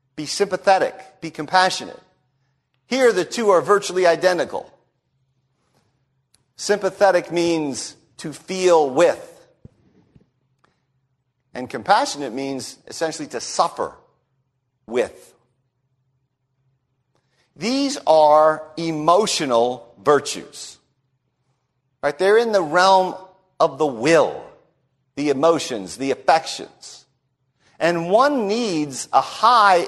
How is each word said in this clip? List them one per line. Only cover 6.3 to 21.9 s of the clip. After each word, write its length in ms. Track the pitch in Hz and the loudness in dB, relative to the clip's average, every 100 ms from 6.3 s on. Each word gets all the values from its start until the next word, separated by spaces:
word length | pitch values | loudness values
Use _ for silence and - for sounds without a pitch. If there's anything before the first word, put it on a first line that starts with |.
| _ _ - | _ _ -14
Sympathetic 760 | - 202 196 185 202 180 - | -4 -4 -4 0 2 2 0
means 640 | 170 170 165 147 123 - - _ - | -2 -2 -2 -4 -8 -12 -18 _ -16
to 160 | 160 | -14
feel 560 | 139 - 185 185 170 143 | -14 -10 -2 2 4 2
with. 340 | 131 170 113 - - _ _ - _ _ _ _ _ _ _ _ _ _ _ _ _ _ _ _ _ _ | 2 2 0 -8 -20 _ _ -20 _ _ _ _ _ _ _ _ _ _ _ _ _ _ _ _ _ _
And 160 | - 123 | -14 -12
compassionate 640 | 131 110 208 277 143 139 | -10 0 0 0 -6 -10
means 460 | 117 135 135 - - - | -8 -8 -10 -12 -18 -20
essentially 400 | - 160 151 151 | -8 -8 -6 -10
to 120 | 120 | -12
suffer 540 | - - 170 - 85 - _ _ _ _ _ _ _ _ - | -8 -2 -2 -4 -10 -10 _ _ _ _ _ _ _ _ -8
with. 480 | 120 104 - _ _ _ _ _ _ _ _ _ _ _ _ _ _ _ _ _ _ _ _ _ _ _ _ | -4 -4 -8 _ _ _ _ _ _ _ _ _ _ _ _ _ _ _ _ _ _ _ _ _ _ _ _
These 440 | 190 269 277 - - | -6 -2 -4 -4 2
are 560 | 156 151 151 156 156 - - | 4 6 6 4 2 -6 -8
emotional 1160 | 165 156 156 180 214 - 147 120 120 127 - _ | -6 -2 2 2 2 -2 0 0 0 -4 -14 _
virtues. 760 | 98 143 143 92 78 - - - _ _ _ _ _ _ _ _ _ _ _ | 2 2 0 -10 -14 -18 -20 -20 _ _ _ _ _ _ _ _ _ _ _